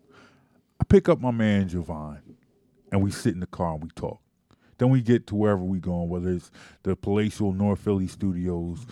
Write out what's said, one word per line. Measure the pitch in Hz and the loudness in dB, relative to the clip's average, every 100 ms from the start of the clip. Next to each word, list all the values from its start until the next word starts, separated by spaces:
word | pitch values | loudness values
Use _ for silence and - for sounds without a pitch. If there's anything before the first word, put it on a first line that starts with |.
| _ - - _ _ _ _ - | _ -20 -20 _ _ _ _ -2
I | |
pick | - 196 180 | 4 6 6
up | 127 | 2
my | 123 | 2
man | 117 110 101 95 | 2 2 2 0
Javon, | 87 82 78 76 73 - - _ _ _ _ - | -4 -6 -8 -10 -14 -20 -20 _ _ _ _ -4
and | 98 | 0
we | 98 | 0
sit | - 120 | -2 -2
in | 90 | -2
the | 90 | -6
car | - 85 | -4 -4
and | 78 | -4
we | 80 - | -10 -10
talk. | - - _ _ _ _ _ - | -10 -10 _ _ _ _ _ 0
Then | 127 | 4
we | 131 | 4
get | 113 117 - | 4 2 2
to | |
wherever | 104 104 98 | 0 2 2
we | 92 95 | 0 -4
going, | 90 87 85 | -2 -4 -2
whether | 90 90 | -4 -2
it's | 90 - - - - | -4 -6 -20 -20 -8
the | 95 | -4
palatial | 92 101 101 107 - 101 | -4 -2 0 0 -2 -2
North | 95 104 95 | 0 0 0
Philly | 107 98 92 | 0 0 -2
studios | - 98 90 90 87 85 85 - | -4 -4 -2 -2 -4 -6 -8 -12